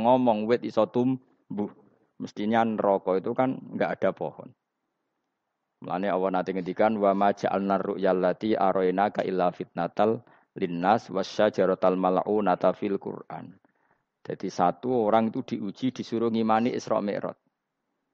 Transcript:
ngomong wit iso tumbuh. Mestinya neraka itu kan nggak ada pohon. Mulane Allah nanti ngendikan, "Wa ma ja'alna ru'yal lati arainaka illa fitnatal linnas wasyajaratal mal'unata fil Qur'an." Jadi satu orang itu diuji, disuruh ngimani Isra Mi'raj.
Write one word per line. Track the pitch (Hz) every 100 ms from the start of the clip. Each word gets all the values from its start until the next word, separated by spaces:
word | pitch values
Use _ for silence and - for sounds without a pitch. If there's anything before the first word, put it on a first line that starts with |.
ngomong | 117 127 123 107 107
wit | 120 113
iso | 110 107
tumbuh. | 123 127 131 _ _ - 101 104 - _ _ _ -
Mestinya | 101 - 104 113 113
neraka | 107 101 98 98 92
itu | 104
kan | 123 131 -
nggak | - - 85 -
ada | 95
pohon. | - 80 - - _ _ _ _ _ _ _ _ _ _ _ _ -
Mulane | 90 87 101
Allah | 90 95
nanti | 92 90
ngendikan, | 92 90 90 107 110
"Wa | 101
ma | 98 101
ja'alna | 98 - 98 98 95
ru'yal | 95 92 95 92
lati | 90 87 110 110
arainaka | 95 95 92 92 104 -
illa | - 92 87
fitnatal | - 92 - 85 - 107 117 - _ _ -
linnas | 92 87 92 113 -
wasyajaratal | 92 92 - 107 101 92 92 92
mal'unata | 92 92 92 - 107 98 90 95
fil | 90 104 98
Qur'an." | 101 - - 82 85 - _ _ _ _ _ _ -
Jadi | - 190
satu | - 95 - 123 127 104
orang | 110 113
itu | 131 -
diuji, | 117 104 - 131
disuruh | - 101 113 113
ngimani | 113 110 110 120
Isra | 117 - 110
Mi'raj. | 101 95 92 - _ _ _ _ _ _ _